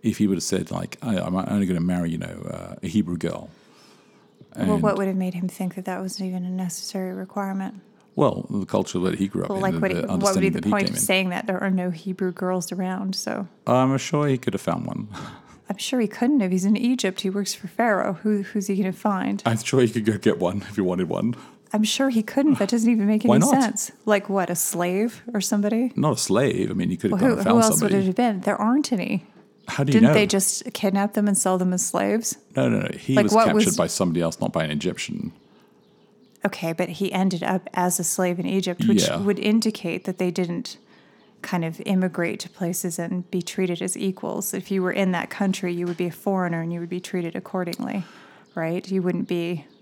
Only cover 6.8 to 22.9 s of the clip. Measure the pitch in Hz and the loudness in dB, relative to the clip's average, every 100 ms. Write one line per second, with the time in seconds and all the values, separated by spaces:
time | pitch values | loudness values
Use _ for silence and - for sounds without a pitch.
6.8 | - 196 185 185 185 - 196 190 190 - | -8 -6 -6 -8 -8 -6 -6 -4 -6 -10
7.8 | - _ _ - 135 - - 104 92 104 | -20 _ _ 2 2 2 -4 -4 0 0
8.8 | 95 95 90 - 95 92 92 190 190 - | 0 0 0 0 -2 -2 -4 -2 0 0
9.8 | 196 180 - 180 196 190 190 - 208 208 | 0 0 -2 2 2 2 2 0 0 0
10.8 | 196 - - 190 185 180 - 185 190 185 | 0 -2 2 2 2 -2 -4 -2 0 0
11.8 | 180 165 196 185 185 175 185 185 175 180 | 0 -4 -6 -2 -4 -2 -2 -2 -2 -4
12.8 | 185 185 196 190 - - 185 - - 123 | -4 -4 -4 -4 -4 -6 -6 -6 2 4
13.8 | 131 135 - 147 147 131 120 98 - 87 | 4 2 0 0 2 0 0 -4 -2 -4
14.8 | - - 107 - - - - - - 196 | -4 -8 -10 -12 -14 -16 -20 -20 -12 -8
15.8 | - 254 208 - 240 294 185 185 190 214 | -2 0 0 0 2 2 2 2 4 2
16.8 | 240 254 190 185 190 196 196 - 180 - | 2 2 0 -2 -4 -4 -4 -6 -10 -2
17.8 | 233 190 - 175 214 208 196 214 196 196 | 2 2 2 0 0 0 0 -4 -2 0
18.8 | 190 185 214 190 - 196 - 113 - 131 | 0 0 -2 0 -2 0 0 0 2 4
19.8 | 120 113 107 98 113 - 90 98 - 104 | 4 4 0 2 2 2 0 -2 -6 -2
20.8 | 92 90 85 82 113 123 - - _ 214 | 0 0 -2 -2 -2 -4 -12 -20 _ 0
21.8 | 214 - 269 226 214 - 285 262 202 240 | 0 2 2 2 0 2 2 4 2 2
22.8 | 226 | 4